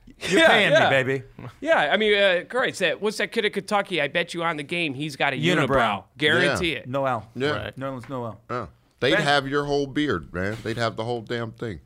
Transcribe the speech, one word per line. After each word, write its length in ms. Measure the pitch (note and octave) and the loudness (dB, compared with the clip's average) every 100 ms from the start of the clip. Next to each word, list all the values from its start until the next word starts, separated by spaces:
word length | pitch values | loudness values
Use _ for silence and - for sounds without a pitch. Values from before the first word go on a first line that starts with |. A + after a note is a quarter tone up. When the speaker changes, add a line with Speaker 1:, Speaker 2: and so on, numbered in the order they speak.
| - - - | -20 -12 0
Speaker 1:
you're 120 | D4+ | 4
Speaker 2:
Yeah, 80 | D#4+ | 6
Speaker 1:
paying 240 | G#3+ F#3 | 6 6
Speaker 2:
yeah. 120 | D#4 | 4
Speaker 1:
me, 60 | F#3 | 6
baby. 320 | C3+ B2+ C3+ A#2+ - A#2+ - | 4 2 -2 -6 -16 -18 -8
Speaker 2:
Yeah, 260 | D4 D4+ D3 | 0 2 4
I 40 | F#3+ | 2
mean, 180 | G#3+ G3+ | 2 4
uh, 240 | G3 F3 E3 | 4 2 -2
Christ, 340 | B3 A#3 C3 | -2 -2 0
that, 200 | F3 - | 0 0
what's 160 | G#3 G#3 | -4 -2
that 140 | G#3 | -4
kid 140 | A3+ G#3 | -2 -2
at 80 | |
Kentucky? 480 | G3+ - G#3 G3 E3+ | -4 -2 -2 0 -2
I 60 | C#3+ | -2
bet 260 | F3 F3 | -2 -4
you 80 | E3+ | -4
on 120 | E3 D3+ | -4 -4
the 40 | |
game 280 | C#3+ F3 D#3+ | -6 -4 -4
he's 240 | B2+ D3+ C3+ | -4 -8 -2
got 160 | D3 | -2
a 40 | C3+ | 2
Speaker 1:
Unibrow. 300 | D#3 F3 C3 | 2 2 2
Speaker 2:
unibrow. 360 | C3+ A2+ G2+ - B2 | 2 2 -2 -8 -2
Guarantee 540 | D3+ E3 F3+ F#3+ F3 | 2 4 2 0 -2
Speaker 3:
Yeah. 60 | B2 | -4
Speaker 2:
it. 80 | B2 | -6
Speaker 1:
Noel. 380 | C3+ C3+ A#2+ F#2 | -4 -2 -2 -6
Speaker 3:
Yeah. 160 | A#2+ C#3 | -4 -2
Speaker 4:
Right. 260 | C3+ G#2+ C3 | -2 -6 -8
Speaker 1:
Noel's 300 | C3+ C3 A2+ | -10 -10 -10
Noel. 280 | C3+ A#2 G2 _ | -10 -10 -12 _
Speaker 3:
Oh. 180 | A#2+ G#2+ _ _ _ | -8 -8 _ _ _
They'd 140 | C3 | 2
Speaker 1:
Ben- 80 | - | 2
Speaker 3:
have 260 | C#3+ C#3+ C3+ | 4 2 2
your 160 | C#3+ | -2
whole 220 | C#3+ C#3+ C#3 | 0 0 0
beard, 440 | C3+ D3 F#2 C2+ | -2 0 -2 -4
man. 260 | E2+ F#2+ A2 | -6 -4 -4
They'd 140 | A2+ A#2 | -6 -2
have 180 | A#2 | -4
the 80 | G2 | -2
whole 180 | A2+ A#2+ | -6 -6
damn 280 | G2+ A#2+ A#2 | -6 -6 -6
thing. 280 | A2+ A#2+ E2+ | -8 -10 -10